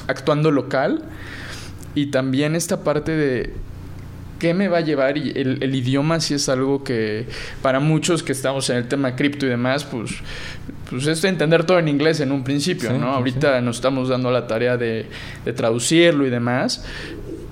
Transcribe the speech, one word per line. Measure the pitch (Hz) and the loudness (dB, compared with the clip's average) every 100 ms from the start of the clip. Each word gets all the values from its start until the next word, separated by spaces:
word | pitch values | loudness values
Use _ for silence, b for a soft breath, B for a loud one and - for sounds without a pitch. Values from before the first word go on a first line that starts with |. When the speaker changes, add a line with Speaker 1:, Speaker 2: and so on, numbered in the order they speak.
| - | -6
Speaker 1:
actuando | 127 156 147 156 | -2 0 4 4
local, | 139 127 131 156 320 - B B B B B B B - 147 | 2 2 0 0 -2 -6 B B B B B B B -6 -2
y | 143 | 0
también | 131 135 131 151 165 | 0 0 0 0 0
esta | 165 180 | -2 -2
parte | 147 147 147 | 0 0 0
de | 160 143 120 - - - - - - - - - - | 0 2 0 -2 -8 -10 -12 -14 -14 -14 -14 -14 -4
qué | 165 | 0
me | 175 196 | 2 2
va | 170 | 2
a | |
llevar, | 156 139 135 147 | 2 2 2 2
y | - - | -2 0
el, | 131 127 | 0 0
el | 131 135 | 0 0
idioma | 123 139 151 165 | 2 2 2 0
sí | 160 | 0
es | 143 143 | 0 0
algo | 131 135 139 | 0 2 0
que | 139 117 107 107 127 B B B | 0 -2 0 -2 -6 B B B
para | 135 131 | 0 2
muchos | 151 156 175 165 | 4 2 2 0
que | 151 | 0
estamos | 127 131 135 131 | -2 -2 -2 0
en | 123 | 0
el | 120 | 0
tema | 139 135 127 | 0 0 0
cripto | 143 143 135 | 0 0 0
y | |
demás, | 120 127 139 - | 0 0 0 -2
pues, | 127 113 - - B B B B - - | -6 -6 -8 -10 B B B B -12 -8
pues | 127 147 | -4 -2
es | 160 | 0
entender | 190 165 151 165 | 0 2 4 4
todo | 165 180 | 6 4
en | 156 | 4
inglés | 143 156 156 | 4 2 2
en | 135 | 0
un | 139 | 0
principio, | 127 143 175 175 - | 0 0 0 0 0
Speaker 2:
Sí, | 127 | 0
Speaker 1:
¿no? | 120 | 0
Speaker 2:
sí, | 135 | 0
Speaker 1:
Ahorita | 127 127 143 127 | 0 2 4 4
Speaker 2:
sí. | 120 | 2
Speaker 1:
nos | 113 | 0
estamos | 131 135 127 | 0 2 0
dando | 127 127 | 0 2
la | 123 120 | 2 0
tarea | 113 123 123 | 0 2 2
de, | 117 110 - B B B - | 0 -2 -6 B B B -6
de | |
traducirlo | 123 117 120 - 160 170 147 135 | 0 2 2 4 6 6 6 2
y | |
demás, | 120 120 123 214 - B B B B - - - | 0 0 0 0 -4 B B B B -12 -12 -8